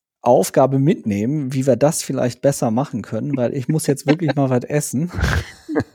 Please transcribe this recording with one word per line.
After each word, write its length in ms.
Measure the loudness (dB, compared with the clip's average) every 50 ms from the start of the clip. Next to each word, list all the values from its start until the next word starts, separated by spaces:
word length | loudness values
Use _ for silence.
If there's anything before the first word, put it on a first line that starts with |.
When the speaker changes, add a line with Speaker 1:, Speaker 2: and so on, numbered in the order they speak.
| _ _ _ _
Speaker 1:
Aufgabe 580 | 2 4 4 4 4 2 2 2 4 4 4 2
mitnehmen, 760 | 2 2 2 0 0 -4 -2 -2 -2 -2 -2 -2 -4 -4 -4
wie 120 | -2 2
wir 100 | 2 2
das 260 | 4 4 2 2 0 -6
vielleicht 400 | -6 -4 -2 -2 -2 -2 _ 0
besser 280 | 0 0 2 -2 -2
machen 300 | 0 0 -2 -2 -4 -8
können, 360 | -8 -6 -6 -6 -6 -6 -4 -2
weil 160 | -4 -2 -4
ich 140 | -4 -4 -2
muss 180 | -2 -2 0
jetzt 200 | -2 -2 -2 2
wirklich 280 | 0 0 2 2 -2 0
mal 160 | 0 0 2
was 140 | 2 0 -2
essen. 460 | 0 -4 -2 -2 -2 -4 -4 -4 -4 -4
Speaker 2:
<laughs> 40 | -4 -2 0 0 -2 -4 -6 -14 -20 -12 -6 -4 -4 -4 _ -6